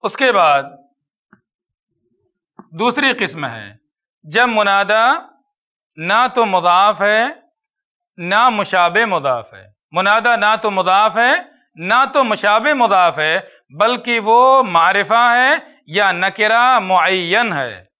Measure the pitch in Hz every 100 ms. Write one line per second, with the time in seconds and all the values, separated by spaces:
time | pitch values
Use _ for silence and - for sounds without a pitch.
0 | 208 - 262 208 165 139 139 - _ _
1 | _ _ _ _ _ _ _ _ _ _
2 | _ _ _ _ _ - - 160 233 240
3 | 277 240 185 165 139 113 101 104 _ _
4 | _ _ 156 170 247 220 202 196 196 214
5 | 233 320 - _ _ _ _ _ _ -
6 | 165 214 247 - 220 185 170 175 202 180
7 | 202 214 247 320 _ _ _ _ _ _
8 | _ - 175 202 254 214 185 185 175 185
9 | 233 175 139 123 110 98 101 _ _ 160
10 | 190 220 226 226 208 220 220 196 180 190
11 | 214 214 240 320 349 _ _ - 175 233
12 | 269 302 247 208 208 214 262 285 233 190
13 | 175 156 156 175 - _ _ 143 220 247
14 | 240 233 208 233 262 269 233 170 170 190
15 | 170 226 240 240 262 311 - _ _ 170
16 | 202 175 190 190 214 226 247 247 190 185
17 | 170 190 170 202 233 160 127 98 92